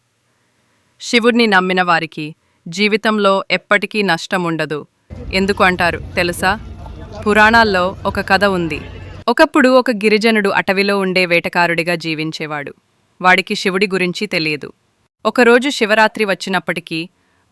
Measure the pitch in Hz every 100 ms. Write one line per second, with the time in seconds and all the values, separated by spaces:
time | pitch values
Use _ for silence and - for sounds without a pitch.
0 | _ _ _ _ _ _ _ _ _ -
1 | - 240 233 226 226 190 185 185 180 165
2 | 160 - 151 - _ _ 175 170 208 208
3 | 226 214 196 196 - 180 - 202 196 214
4 | 196 165 - 190 170 160 156 147 - _
5 | - - - 190 196 202 190 180 175 156
6 | - - 175 175 185 220 - - - -
7 | - - 208 208 214 233 220 185 185 196
8 | 196 202 190 190 202 185 165 147 - -
9 | - - - 247 320 311 254 262 247 208
10 | 208 214 226 220 196 165 180 190 202 202
11 | 190 185 180 170 180 180 175 170 165 170
12 | 165 156 160 - 156 147 139 - _ _
13 | _ - 180 185 - 196 202 185 196 185
14 | 180 170 208 175 156 147 - - _ _
15 | _ _ 220 247 233 247 277 - 214 214
16 | 214 - 208 180 196 185 - 165 - 160
17 | 170 _ _ _ _